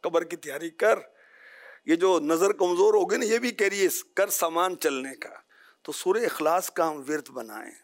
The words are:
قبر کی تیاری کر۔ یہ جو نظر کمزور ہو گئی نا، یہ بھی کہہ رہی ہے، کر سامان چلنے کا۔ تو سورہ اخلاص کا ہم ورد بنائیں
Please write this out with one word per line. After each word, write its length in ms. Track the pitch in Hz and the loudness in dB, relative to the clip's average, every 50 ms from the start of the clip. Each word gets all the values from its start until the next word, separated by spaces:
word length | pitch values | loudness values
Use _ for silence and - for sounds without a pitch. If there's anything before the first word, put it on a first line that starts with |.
قبر 220 | - 170 165 165 170 | -8 -2 0 0 -2
کی 120 | 165 170 | -2 -10
تیاری 340 | 165 - 151 139 147 165 165 | -14 -12 -10 -10 -8 -10 -10
کر۔ 300 | 160 - 202 214 240 - - - _ _ _ _ _ - - - - - - - - - _ | -4 0 2 2 2 2 -2 -12 _ _ _ _ _ -20 -20 -20 -20 -20 -20 -20 -20 -14 _
یہ 100 | - 170 | 0 2
جو 240 | 165 180 190 185 165 | 2 4 4 2 2
نظر 340 | 147 151 165 160 185 196 208 | 2 0 2 2 2 2 2
کمزور 400 | 151 190 180 175 175 196 214 214 | 2 0 0 2 4 4 6 6
ہو 180 | 208 180 175 | 4 4 2
گئی 80 | 208 254 | 0 0
نا، 60 | 254 | 2
یہ 140 | 214 226 233 | 0 0 0
بھی 120 | 240 240 | 0 -2
کہہ 160 | - - 202 | -2 0 0
رہی 160 | 196 196 202 190 | 0 2 2 2
ہے، 60 | 170 - - - - _ | 2 0 -2 -6 -6 _
کر 160 | - 196 196 | -2 0 0
سامان 500 | 202 - 175 165 160 170 180 185 180 151 | 0 -2 -2 0 2 0 0 0 -2 0
چلنے 360 | - 151 139 131 131 135 131 | -2 -2 0 0 -6 -8 -10
کا۔ 180 | - - - - - - _ _ _ - - _ _ | -12 -14 -16 -16 -20 -20 _ _ _ -20 -20 _ _
تو 100 | _ - | _ -12
سورہ 260 | 147 - - 185 196 | -10 -4 0 0 2
اخلاص 520 | 226 240 160 - - 156 156 165 185 185 - | 2 0 -2 -2 0 0 2 2 0 -2 -4
کا 200 | - - 165 160 | -2 -2 -2 -2
ہم 140 | 151 143 135 | -2 -4 -6
ورد 220 | 135 156 147 135 - | -4 -4 -4 -6 -8
بنائیں 420 | 131 127 117 113 107 107 - - - - | -14 -14 -14 -12 -14 -14 -14 -16 -18 -20